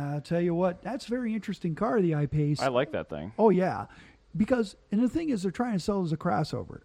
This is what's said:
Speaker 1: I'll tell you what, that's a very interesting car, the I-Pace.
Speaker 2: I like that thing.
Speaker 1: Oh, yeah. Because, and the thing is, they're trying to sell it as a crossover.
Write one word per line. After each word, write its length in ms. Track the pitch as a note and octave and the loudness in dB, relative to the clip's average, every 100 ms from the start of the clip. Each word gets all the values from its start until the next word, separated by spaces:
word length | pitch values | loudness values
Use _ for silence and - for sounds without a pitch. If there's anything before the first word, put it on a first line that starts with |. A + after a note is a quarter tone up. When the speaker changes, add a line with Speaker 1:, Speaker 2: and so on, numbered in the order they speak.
| C#3+ D3 | -4 -6
Speaker 1:
I'll 60 | |
tell 200 | - E3 | -2 0
you 120 | F3 | 0
what, 280 | E3+ F#3 F3 | 2 0 -2
that's 260 | G3 B3+ - | -8 -10 -6
a 20 | |
very 240 | A#3+ A#3+ | -4 -2
interesting 400 | A3 F#3+ F3+ F3 | -4 -4 -4 -4
car, 280 | D3+ G#3+ B3 | -2 0 2
the 140 | F3+ D3+ | 2 2
I-Pace. 460 | D3 D3+ D3 D3 | 0 2 2 2
Speaker 2:
I 60 | C3+ | 2
like 240 | B2 D3+ | 2 2
that 160 | F#2 D#2+ | -2 -4
thing. 220 | D2 D#2+ - | -6 -6 4
Speaker 1:
Oh, 100 | A3 | 6
yeah. 340 | F3+ F3+ G#2 G#2 - - - _ D#3+ | 6 2 -2 -8 -14 -20 -20 _ -2
Because, 400 | G#3+ B3+ G#3+ - _ | 2 2 0 -6 _
and 100 | G3+ | 0
the 60 | B3 | 2
thing 220 | D#4 D#4+ | 0 -2
is, 140 | A#3 | -2
they're 80 | F#3 | -2
trying 220 | E3 A#3+ | -2 -2
to 60 | G3+ | -2
sell 220 | - G3+ | 0 0
it 40 | F3 | 0
as 60 | |
a 60 | D#3 | -2
crossover. 640 | F3 G#3 D3 A#2 F#2 - | 0 0 0 -4 -8 -12